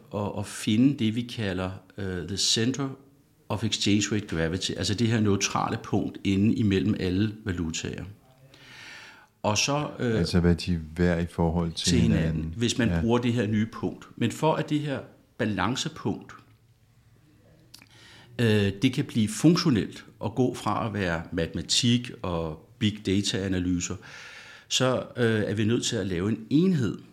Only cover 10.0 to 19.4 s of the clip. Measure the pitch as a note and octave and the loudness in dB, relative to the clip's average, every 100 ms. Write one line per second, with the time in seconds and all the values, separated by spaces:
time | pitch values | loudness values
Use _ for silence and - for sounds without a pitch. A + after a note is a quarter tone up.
10 | E3 A2 E2+ F#2 E2+ E2+ - F2 D#2 D#2+ | 0 0 2 4 4 4 0 -4 -4 0
11 | F2 E2+ E2+ - E2+ E2 E2+ D#2+ - A#2 | 2 2 -2 0 0 2 -2 -2 0 2
12 | A2+ G#2 D#2+ D#2+ D#2+ E2+ A#2 A#2+ A2+ E2+ | 4 2 0 -2 -4 -2 -2 0 2 2
13 | A2 A#2+ A#2+ A#2+ G2+ G#2+ A2 - F2+ - | 2 2 2 0 0 0 0 -2 -6 -6
14 | - - A#2 - D#3 - D3+ D3+ D3 B2+ | -14 -4 -4 0 0 0 -2 -4 -2 -6
15 | - - _ - A2 F#2+ F#2 C3 - - | -8 -18 _ -4 -2 0 0 -2 -6 -4
16 | A#2+ F2+ - - - _ _ _ _ _ | -4 -4 -8 -20 -20 _ _ _ _ _
17 | _ _ _ _ _ - _ - - - | _ _ _ _ _ -20 _ -20 -20 -20
18 | - - - - A#2 G#2 G2+ G2 C3+ B2 | -20 -20 -12 0 4 4 4 2 0 2
19 | C#3 - G#2+ - | -2 0 0 4